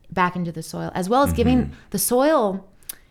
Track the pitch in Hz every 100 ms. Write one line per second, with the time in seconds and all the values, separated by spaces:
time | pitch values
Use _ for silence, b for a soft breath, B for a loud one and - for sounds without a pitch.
0 | - - 180 180 170 160 160 175 165 -
1 | 180 247 277 - 240 254 - B B 196
2 | - 247 285 311 208 190 - B B B
3 | B